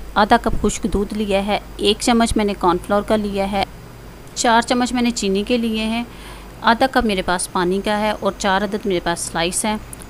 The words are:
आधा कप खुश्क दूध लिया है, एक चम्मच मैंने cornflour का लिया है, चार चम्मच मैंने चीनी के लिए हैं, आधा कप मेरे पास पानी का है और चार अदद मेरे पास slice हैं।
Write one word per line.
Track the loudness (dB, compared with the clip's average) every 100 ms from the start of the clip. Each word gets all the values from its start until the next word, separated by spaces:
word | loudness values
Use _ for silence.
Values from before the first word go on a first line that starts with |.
| 0 2
आधा | 4 4
कप | 4
खुश्क | 0 0 -2 -2
दूध | -2 -2
लिया | -4 0 0
है, | 0 -2 -4 -2
एक | 0 2
चम्मच | 2 4 4 2
मैंने | 0
cornflour | 2 2 2 2 0
का | 2 0
लिया | 0 -2
है, | -2 -2 -4 -6 -18 -18 -18 -18 -12 -2
चार | 4 4
चम्मच | 4 2 0
मैंने | 0 0
चीनी | 0 0 0
के | 2 0
लिए | 0 -2
हैं, | -2 -2 -6 -12 -16 -16 -16 -2
आधा | 2 4 4
कप | 4
मेरे | 2 2
पास | 0 -2 -2
पानी | 0 0 0
का | 0 0
है | 0
और | 0 -2
चार | 0 2 2
अदद | 0 -2 -2
मेरे | -2
पास | 0 -4
slice | -4 -2 -2 -2
हैं। | -2 -4 -6 -16